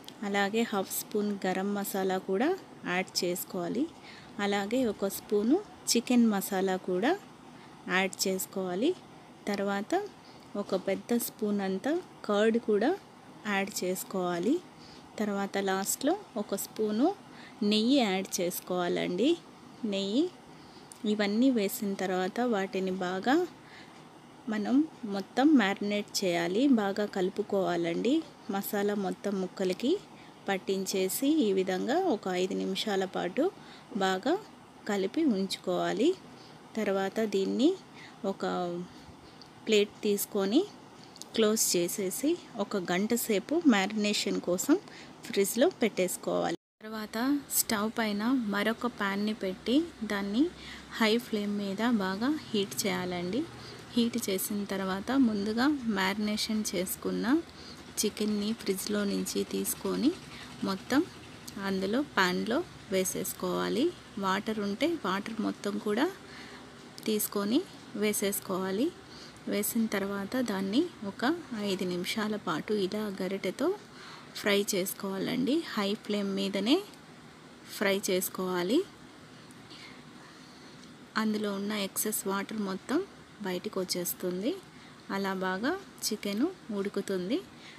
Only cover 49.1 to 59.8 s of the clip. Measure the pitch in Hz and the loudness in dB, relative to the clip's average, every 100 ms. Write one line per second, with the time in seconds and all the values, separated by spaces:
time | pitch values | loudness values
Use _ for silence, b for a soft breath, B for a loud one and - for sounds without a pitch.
49.1 | 196 208 220 190 185 - 269 339 - 208 | 0 -2 -2 -4 -4 0 2 2 -4 -4
50.1 | 202 196 214 349 B B B B - 220 | -2 0 2 2 B B B B 2 4
51.1 | 233 - 214 208 202 202 190 233 226 190 | 4 0 -4 -2 -2 -2 0 2 2 2
52.1 | 190 247 302 - 208 196 - 196 180 180 | 0 0 0 -2 -2 -2 -2 -2 0 -2
53.1 | 180 180 226 339 B B B - 240 233 | -4 -2 -2 -4 B B B -4 0 2
54.1 | 233 - 190 - 208 202 196 190 190 196 | 0 -2 -2 -2 -4 -4 -2 -2 -2 2
55.1 | 269 240 208 202 220 269 294 233 196 190 | 4 6 4 0 2 2 2 0 2 2
56.1 | 202 208 214 - 214 208 185 190 - 190 | 2 0 0 0 -2 0 -2 -2 -4 -4
57.1 | 185 202 311 - B B B - - 214 | -2 2 2 0 B B B -8 -2 -2
58.1 | - 214 208 208 226 - 190 - 208 202 | 0 0 0 -2 -2 -2 -2 -2 -2 0
59.1 | 190 190 202 196 196 196 - | -2 -2 -2 -2 -2 -2 -2